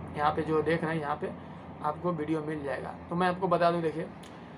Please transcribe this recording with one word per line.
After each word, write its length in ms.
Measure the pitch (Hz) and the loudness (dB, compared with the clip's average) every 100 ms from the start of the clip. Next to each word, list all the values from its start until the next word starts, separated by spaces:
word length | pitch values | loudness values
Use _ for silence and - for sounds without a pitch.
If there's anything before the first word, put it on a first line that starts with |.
| - 151 | -8 2
यहाँ 140 | 147 | 2
पे 100 | 151 | 2
जो 180 | 156 156 | 2 4
देख 220 | 151 165 | 4 2
रहे 100 | 160 | 2
हैं, 60 | 165 | 0
यहाँ 160 | 143 151 | 0 -2
पे 140 | - - - - - - | -4 -6 -12 -14 -12 -6
आपको 280 | 151 151 175 | -4 -2 0
वीडियो 280 | 165 151 160 | 0 0 0
मिल 220 | 151 156 | -2 -4
जाएगा। 320 | 139 131 160 - - | -2 -4 -6 -8 -4
तो 60 | 175 | 2
मैं 120 | 180 | 2
आपको 200 | 180 185 | 2 4
बता 220 | 170 170 | 6 6
दूँ, 100 | 175 | 4
देखिए, 240 | 160 151 185 - - - - | 0 -2 -6 -8 -16 -16 -16